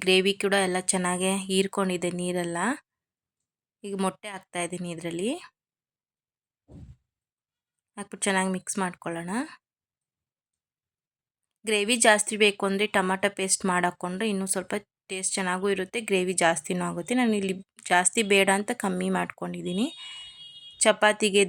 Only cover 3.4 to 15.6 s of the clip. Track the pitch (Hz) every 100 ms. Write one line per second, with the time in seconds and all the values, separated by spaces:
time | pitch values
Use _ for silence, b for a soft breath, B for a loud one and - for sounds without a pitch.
3.4 | _ _ _ _ 202 196 190 185 214 190
4.4 | - 180 175 180 175 165 170 170 208 349
5.4 | - _ _ _ _ _ _ _ _ _
6.4 | _ _ _ - - - _ _ _ _
7.4 | _ _ _ _ _ - 202 196 208 190
8.4 | 190 185 - - 185 - 170 165 170 220
9.4 | 311 - _ _ _ _ _ _ _ _
10.4 | _ _ _ _ _ _ _ _ _ _
11.4 | _ _ 226 214 202 240 233 208 - 214
12.4 | 208 202 196 196 214 202 185 190 202 196
13.4 | 190 - 196 180 180 - 180 185 220 196
14.4 | 190 196 185 208 - _ - 190 185 -
15.4 | 185 185